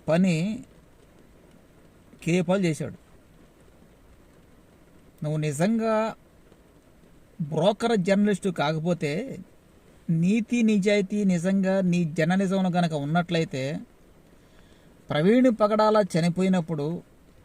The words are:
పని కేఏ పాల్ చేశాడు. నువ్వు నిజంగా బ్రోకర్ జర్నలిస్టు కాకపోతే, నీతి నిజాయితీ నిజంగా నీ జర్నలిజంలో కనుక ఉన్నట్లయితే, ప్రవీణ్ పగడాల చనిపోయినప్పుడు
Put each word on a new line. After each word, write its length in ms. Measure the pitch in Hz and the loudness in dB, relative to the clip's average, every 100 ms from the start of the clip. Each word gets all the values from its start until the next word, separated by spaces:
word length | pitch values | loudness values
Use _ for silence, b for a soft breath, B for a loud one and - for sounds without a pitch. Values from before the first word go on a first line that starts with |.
| - | 0
పని 560 | 165 190 160 190 226 - - - - - - - - - - _ - - _ - - | 2 2 2 -2 -6 -12 -20 -20 -20 -20 -20 -20 -20 -20 -20 _ -20 -20 _ -20 -10
కేఏ 180 | - 175 | -2 -2
పాల్ 240 | 170 196 | 0 0
చేశాడు. 440 | 175 151 139 - - - - - - _ - - - - - - - - - - - - - - - - | 0 -4 -8 -12 -20 -20 -20 -20 -20 _ -20 -20 -20 -20 -20 -20 -20 -20 -20 -20 -20 -20 -20 -20 -20 -12
నువ్వు 140 | 151 156 | -6 -4
నిజంగా 760 | 151 143 190 226 226 214 220 - - _ - - _ - _ - - - - - | -4 0 0 0 0 0 -2 -6 -18 _ -20 -20 _ -20 _ -20 -20 -20 -18 -10
బ్రోకర్ 540 | 147 156 185 220 233 226 | -6 0 0 0 0 0
జర్నలిస్టు 520 | 180 196 208 196 196 | 2 2 2 0 -2
కాకపోతే, 880 | 170 147 160 165 165 151 156 262 - - - _ - _ - - | -2 -2 -2 -2 -2 -2 -6 -8 -12 -16 -20 _ -20 _ -12 -4
నీతి 520 | 165 170 226 214 240 | 0 2 0 0 0
నిజాయితీ 600 | 220 208 196 208 196 208 | 2 2 2 2 0 0
నిజంగా 560 | 196 180 180 196 190 190 | 0 0 0 0 2 0
నీ 240 | 185 175 | 2 0
జర్నలిజంలో 640 | 165 165 160 185 190 190 185 | 0 0 0 0 0 0 0
కనుక 220 | 175 170 | 0 0
ఉన్నట్లయితే, 880 | 156 143 170 170 170 160 135 131 170 - _ _ - _ b b b b b b b - | -2 -2 -2 0 -2 -2 -4 -6 -8 -12 _ _ -20 _ b b b b b b b -6
ప్రవీణ్ 460 | 143 175 240 254 220 | 0 4 4 4 2
పగడాల 440 | 208 214 214 214 202 170 | 2 2 4 4 2 0
చనిపోయినప్పుడు 840 | 170 170 190 185 160 156 147 175 - - - - | 0 0 0 0 -2 -4 -6 -6 -12 -20 -20 -20